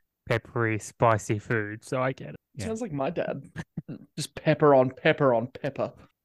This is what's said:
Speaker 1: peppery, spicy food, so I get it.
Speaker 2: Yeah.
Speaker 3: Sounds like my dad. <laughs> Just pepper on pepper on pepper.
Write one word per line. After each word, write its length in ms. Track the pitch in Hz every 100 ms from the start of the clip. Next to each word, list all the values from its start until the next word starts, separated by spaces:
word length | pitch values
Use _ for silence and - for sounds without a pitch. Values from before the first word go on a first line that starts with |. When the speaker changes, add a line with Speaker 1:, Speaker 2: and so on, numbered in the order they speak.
| _ _ -
Speaker 1:
peppery, 500 | 117 - 127 113 110
spicy 600 | - - 120 107 - 107
food, 440 | - 117 104 110
so 200 | - 131
I 100 | 131
get 180 | 139 -
it. 60 | - _ 247
Speaker 2:
Yeah. 100 | 214
Speaker 3:
Sounds 160 | 220
like 100 | 226
my 160 | 143 135
dad. 340 | 165 - 139 - - - - -
<laughs> 300 | - - -
Just 180 | 151
pepper 400 | - - 151 151
on 160 | 135 127
pepper 420 | - 165 151 139
on 140 | 117 131
pepper. 460 | - 143 - 110 - - _